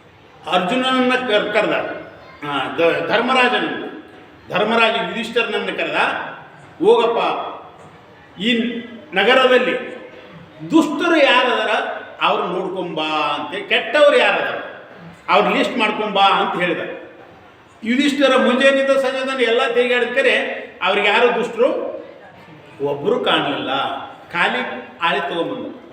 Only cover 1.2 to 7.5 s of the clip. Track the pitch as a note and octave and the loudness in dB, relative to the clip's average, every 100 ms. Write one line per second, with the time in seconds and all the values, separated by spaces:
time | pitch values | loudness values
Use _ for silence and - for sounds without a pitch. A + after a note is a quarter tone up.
1.2 | B3 G#3 - A3 F#3 C3+ - - - - | 2 0 2 0 0 0 -4 -8 -14 -20
2.2 | - - D3 C#3 C3+ B2+ E3 D3 - G3+ | -20 -14 -6 -4 -4 0 2 2 0 0
3.2 | B3 B3+ B3 G3 D#3 - - - - - | 2 2 2 2 -2 -6 -10 -12 -18 -20
4.2 | - - - F3+ G#3+ A3+ A3 G#3 F3+ G#3 | -20 -20 -6 -2 0 2 2 0 -4 -6
5.2 | A3 A#3+ G#3+ G#3 F#3+ F3 D#3+ D#3+ B3+ - | -4 -2 -2 -2 -4 -4 -4 -2 -2 -2
6.2 | - - - - - - F#3 A#3 A3+ A3+ | -8 -14 -18 -20 -20 0 4 6 4 0
7.2 | F3 D3 - | -2 -2 -6